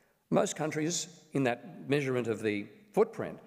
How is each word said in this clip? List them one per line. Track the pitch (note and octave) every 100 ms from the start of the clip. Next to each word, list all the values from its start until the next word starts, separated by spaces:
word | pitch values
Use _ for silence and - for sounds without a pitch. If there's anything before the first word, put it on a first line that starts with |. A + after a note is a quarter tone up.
| _ _ -
Most | F3 G3+ -
countries | D#3 D#3 D#3 F3 - - -
in | C#3 B2+
that | A#2+ - - C3+
measurement | C#3+ C3+ B2 A2+
of | G#2+
the | G#2+ G#2 A2 - -
footprint | F#3 A3+ - F2 G#2+